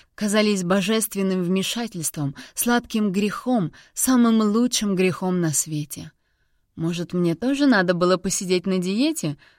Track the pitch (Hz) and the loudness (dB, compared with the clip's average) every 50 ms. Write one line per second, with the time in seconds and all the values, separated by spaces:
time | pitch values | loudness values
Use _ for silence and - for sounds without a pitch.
0 | - _ _ - 208 214 196 214 214 214 208 190 180 175 190 202 185 185 220 220 | -20 _ _ -6 -4 0 2 2 2 2 2 0 0 0 0 0 2 0 0 0
1 | 220 - - 196 196 190 190 185 180 170 190 190 190 - - 233 240 220 - 180 | -2 -2 -4 -2 -2 -2 0 -2 -2 0 0 -2 -2 -2 -4 -6 -6 -8 -8 -8
2 | 156 - - 160 147 139 143 - - - - - - 240 240 240 240 - - 220 | -8 -6 -6 -4 -4 -4 -6 -8 -14 -16 -8 -6 -2 0 0 0 0 -2 -2 0
3 | 214 208 175 196 208 214 - - - 247 254 233 185 151 - - - _ - - | 0 0 0 0 0 0 -2 -4 -4 -2 0 0 0 -2 -6 -10 -20 _ -8 -4
4 | - - 262 247 240 233 226 220 220 208 208 226 240 247 - - 214 202 196 175 | 0 2 4 6 6 6 4 4 4 2 2 2 0 2 0 0 -2 0 0 2
5 | 185 185 165 - 196 185 180 180 170 160 143 - - 156 156 151 147 147 - - | 2 0 0 0 -2 -2 0 0 0 0 0 -2 -4 -4 -4 -6 -6 -6 -10 -14
6 | 156 160 - _ _ _ _ _ _ _ _ _ _ _ - - 160 165 175 170 | -16 -18 -18 _ _ _ _ _ _ _ _ _ _ _ -10 -6 -4 -4 -2 -4
7 | 175 165 - 180 175 170 165 160 - 254 285 269 285 277 247 202 185 175 185 170 | -6 -4 -2 0 0 0 0 0 -2 -2 0 2 4 4 4 4 4 2 2 2
8 | 180 175 185 180 - 196 - - 202 175 185 180 175 196 190 185 175 185 196 214 | 4 2 2 2 0 -2 -4 -4 -2 0 0 0 0 0 -2 0 0 -2 0 0
9 | 262 311 311 - - 156 139 - _ - _ | 0 0 0 -2 -4 -4 -6 -6 _ -20 _